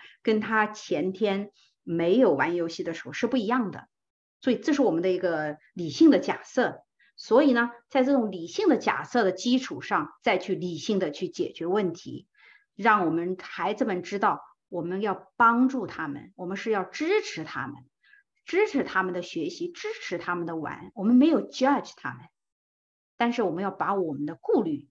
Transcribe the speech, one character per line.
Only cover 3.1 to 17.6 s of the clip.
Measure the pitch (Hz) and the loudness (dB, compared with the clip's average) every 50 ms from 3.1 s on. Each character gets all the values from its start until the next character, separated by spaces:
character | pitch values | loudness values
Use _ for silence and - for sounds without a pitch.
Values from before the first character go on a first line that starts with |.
| 160 | -8
是 | - - | -4 -4
不 | 226 277 | 0 0
一 | 254 208 | 0 0
样 | 196 240 262 233 185 | 0 0 -2 -2 -4
的。 | 147 - - _ _ _ _ _ _ _ _ _ _ _ | -6 -10 -16 _ _ _ _ _ _ _ _ _ _ _
所 | - 269 233 | -2 0 0
以 | |
这 | - - 330 294 | 0 0 0 2
是 | 277 269 | 2 2
我 | 208 | 2
们 | 160 165 175 | 2 2 0
的 | 190 | 0
一 | 180 180 | 0 0
个 | 185 180 165 156 151 151 147 - _ _ - | 0 -2 -2 -2 -4 -4 -6 -8 _ _ -12
理 | 185 175 156 | -8 -8 -4
性 | 139 - 330 311 | 2 6 8 8
的 | 247 175 | 8 8
假 | - - 185 - - | 4 0 -4 -6 -6
设。 | - - 262 233 160 139 - - _ _ _ _ _ _ | -6 -2 0 0 0 -2 -8 -18 _ _ _ _ _ _
所 | - - - 220 247 311 | -14 -2 4 6 6 6
以 | 285 247 | 6 4
呢， | 233 240 240 - - _ _ | 4 2 0 -2 -12 _ _
在 | - 269 254 | 0 2 2
这 | 262 285 | 4 4
种 | 269 220 208 | 2 2 -2
理 | 185 180 160 | -4 -8 -10
性 | - - - 440 370 | -10 -6 0 2 2
的 | 269 220 | 2 2
假 | - - - 135 156 | 2 0 -2 -2 -4
设 | - - 247 220 | -4 0 2 2
的 | 190 185 | 2 0
基 | 185 - 240 247 262 | -2 0 0 0 0
础 | 262 - - 185 - | 0 -2 -10 -10 -6
上， | - 208 170 147 147 - _ - | -2 -2 -2 -2 -4 -8 _ -2
再 | 240 202 185 | 0 0 0
去 | - - 190 | 0 -4 -4
理 | 156 170 180 170 156 | -4 -4 -6 -8 -8
性 | - - 214 190 | -4 -2 0 0
的 | 185 156 | 0 -2
去 | 147 - 190 175 | -4 -6 -8 -8
解 | - - 175 - - | -4 -4 -6 -6 -6
决 | - 165 | -8 -4
问 | 170 185 214 202 175 - | -2 0 0 0 -2 -4
题， | - - - 123 - - _ _ _ - - - _ _ _ _ | -6 -12 -14 -14 -14 -16 _ _ _ -20 -20 -20 _ _ _ _
让 | - 196 226 214 208 180 | -2 2 4 4 4 4
我 | 160 | 2
们 | 160 165 170 180 185 180 | 0 0 -2 -2 -4 -6
孩 | - - - - 170 190 214 | -8 -14 -8 -6 -4 -4 -2
子 | 208 262 | -2 -2
们 | 220 190 180 170 | -2 -2 -4 -4
知 | - 202 202 | -6 -4 0
道 | 214 202 160 - - - _ _ _ - | 0 0 0 0 -6 -18 _ _ _ -10
我 | - 175 | -8 -6
们 | 160 170 185 190 208 | -6 -4 -4 -4 -2
要 | 208 185 185 - _ _ | -2 -4 -4 -8 _ _
帮 | - 233 226 233 240 254 262 | 4 6 6 6 6 4 4
助 | 262 254 196 | 2 0 -6
他 | - - - 160 147 | -6 -8 -8 -8 -8
们， | 139 - - - _ | -8 -10 -12 -16 _
我 | - 185 | -10 -8
们 | 175 196 | -8 -6
是 | 196 - 226 | -6 -2 -2
要 | 220 202 180 | -2 -2 -2
支 | - - - 302 330 403 427 | -4 -6 -6 -2 0 0 0
持 | - - - - 320 | 0 -4 -8 -10 -10
他 | - - - | -10 -8 -8